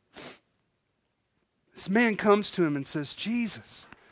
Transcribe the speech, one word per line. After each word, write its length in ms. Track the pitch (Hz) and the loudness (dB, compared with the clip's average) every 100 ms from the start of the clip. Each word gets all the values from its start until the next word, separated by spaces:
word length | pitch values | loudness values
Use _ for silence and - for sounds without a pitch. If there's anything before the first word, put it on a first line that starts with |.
| _ - - - _ _ _ _ _ _ _ _ _ _ _ _ _ | _ -18 -16 -18 _ _ _ _ _ _ _ _ _ _ _ _ _
This 160 | - - | -12 0
man 280 | 208 240 190 | 2 4 4
comes 340 | 214 202 202 | 6 4 4
to 140 | - | 0
him 120 | 165 143 | 0 0
and 80 | |
says, 300 | 135 156 143 | -4 -6 -6
"Jesus, 720 | - 196 240 226 113 - - - - _ | -8 -4 -2 -2 -6 -12 -18 -18 -20 _